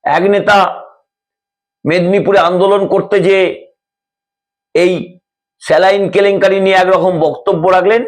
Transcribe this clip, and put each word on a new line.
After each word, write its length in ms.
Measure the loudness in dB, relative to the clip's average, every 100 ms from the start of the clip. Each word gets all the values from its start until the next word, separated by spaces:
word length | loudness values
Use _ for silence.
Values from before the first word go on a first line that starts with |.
এক 200 | -2 -2
নেতা 600 | 0 0 2 2 0 -4 -18 _ _ _ _ _ _ _ _ _ -4
মেদিনীপুরে 540 | -2 0 0 2 0
আন্দোলন 480 | 0 0 0 0 0
করতে 320 | -4 -2 -2
যেয়ে 540 | 2 0 0 -4 -16 _ _ _ _ _ _ _ _ _ _
এই 460 | 0 0 -2 -8 -18 _ _ _ _
স্যালাইন 520 | -2 2 2 0 0
কেলেঙ্কারি 480 | 0 0 2 0 0
নিয়ে 160 | 0 2
একরকম 440 | 2 2 0 0
বক্তব্য 500 | -4 -4 -4 -2 2
রাখলেন 360 | 0 0 -2